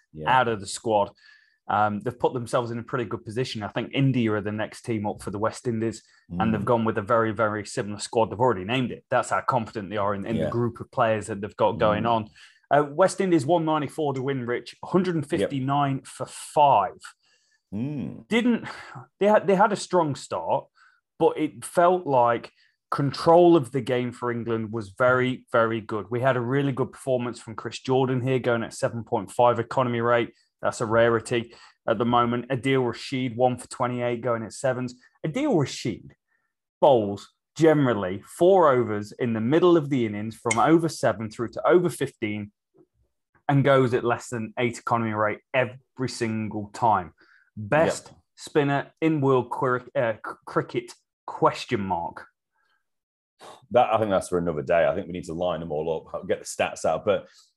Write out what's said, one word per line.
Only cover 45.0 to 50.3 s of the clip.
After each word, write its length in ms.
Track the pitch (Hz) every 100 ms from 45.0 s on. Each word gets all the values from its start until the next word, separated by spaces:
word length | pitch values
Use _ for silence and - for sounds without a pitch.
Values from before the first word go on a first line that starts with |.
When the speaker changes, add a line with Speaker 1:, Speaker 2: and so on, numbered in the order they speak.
| 113
Speaker 2:
rate 260 | 107 107 - _
every 560 | 131 123 123 _ - 127
single 600 | - 113 110 107 107 104
time. 400 | - 117 98 82 _ _ _ _ -
Best 520 | 104 147 165 - -
Speaker 1:
Yep. 80 | - _ -
Speaker 2:
spinner 560 | - 156 143 139 - -
in 200 | 160 156
world 300 | 135 131 113
cri-, 300 | - 131 123 - 143
uh, 180 | 117 110
c-, 80 | -